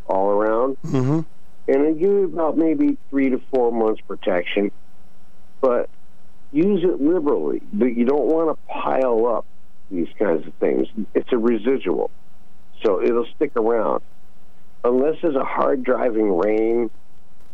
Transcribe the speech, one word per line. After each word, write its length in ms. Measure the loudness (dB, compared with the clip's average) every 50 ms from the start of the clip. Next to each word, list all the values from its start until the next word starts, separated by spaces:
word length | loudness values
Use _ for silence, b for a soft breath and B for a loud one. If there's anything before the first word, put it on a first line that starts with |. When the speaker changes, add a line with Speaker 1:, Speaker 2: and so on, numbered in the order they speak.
| -2
Speaker 1:
all 240 | -2 0 2 2 2
around. 460 | 2 2 2 2 2 2 0 0 -2 -4 -2
Speaker 2:
Mm-hmm. 360 | -2 0 0 2 2 0 0 0 -2 -4 -6 -6 -6 -6 -4 0 2
Speaker 1:
And 80 | 2 4
it'll 120 | 4 2 2
give 80 | 2 2 2
you 140 | 4 2 2
about 320 | 0 0 0 0 0 2 2
maybe 380 | 2 2 2 2 2 2 2 0 -2 -2
three 200 | 0 2 2 2
to 80 | 2 0 0 0
four 200 | 2 2 4 4
months 280 | 4 2 2 2 0 0 -4
protection, 640 | -6 -6 -4 0 0 0 0 0 0 0 0 0 0 -2 -4 -6 -6 -6 -6 -6 -6 -6 -6 -6 -6 -6 -6 -6 -6 -2 0
but 280 | 2 2 2 2 0 -2 -4 -6 -6 -6 -6 -6 -6 -6 -6 -6 -6 -2
use 320 | 0 2 2 2 2 2
it 180 | 2 0 0 2
liberally. 600 | 2 2 2 2 2 2 2 2 0 0 -2 -4 -4 -4
But 220 | 0 0 0 2 2
you 80 | 2 2
don't 200 | 2 2 2 2
wanna 280 | 2 2 2 2 0 -2 -2 -4 -6
pile 580 | -6 -4 -2 0 0 2 2 2 2 2 2
up 180 | 2 0 -2 -2 -4 -6 -6 -6 -6 -6 -6 -6 -4
these 180 | -2 -2 -2 -2 -2 0
kinds 280 | 0 2 2 0 -2
of 80 | -4 -4
things. 340 | 0 0 2 2 2 0 0 -2 -4 -4 -2 -2
It's 160 | -2 0 0
a 60 | 0 2
residual, 720 | 2 2 2 2 2 0 0 0 0 0 0 0 -2 -2 -4 -6 -6 -6 -6 -6 -6 -6 -6 -6 -6 -6 -4 -2
so 180 | 0 0 2 2
it'll 240 | 2 2 2 0 0 -2 -2
stick 160 | -2 -2 0 0
around. 480 | 0 2 2 2 2 2 0 0 -2 -2 -4 -6 -6 -6 -6 -6 -6 -6 -6 -6 -6 -6 -6 -4 -2
Unless 380 | 0 2 2 2 2 2 0 0
there's 140 | 0 0 0
a 80 | 0 -2
hard 400 | -2 0 2 2 2 2 2 2
driving 520 | 2 2 2 2 2 2 2 2 2 2
rain, 540 | 2 2 2 2 2 2 2 2 0 0 -2 -4 -6 -6 -6 -6 -6 -6 -6 -6 -6 -6 -4